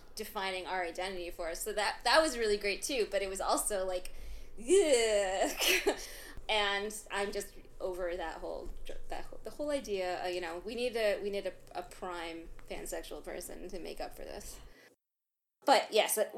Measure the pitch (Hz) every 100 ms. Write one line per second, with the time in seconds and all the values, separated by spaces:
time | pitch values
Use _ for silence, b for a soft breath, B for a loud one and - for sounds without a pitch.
0 | - - 208 214 190 185 160 185 170 165
1 | 185 190 175 175 165 175 - 202 202 -
2 | 240 285 320 233 220 208 202 196 - 269
3 | 196 196 196 190 160 277 - 202 185 180
4 | - b b b b b 233 381 320 247
5 | 226 208 190 190 269 - - 359 - -
6 | - - - - - 214 202 202 214 208
7 | - 196 202 202 - - - - 190 180
8 | 180 180 160 - 165 165 - - - 143
9 | - - - - 220 - 294 285 214 196
10 | 180 180 185 180 170 170 185 240 247 226
11 | 214 196 202 202 185 - - - 180 -
12 | 185 175 165 165 165 - - 196 175 165
13 | - 156 180 - 170 151 175 175 165 -
14 | - - - - - - - b b _
15 | _ _ _ _ _ _ - 233 - 214
16 | 156 - -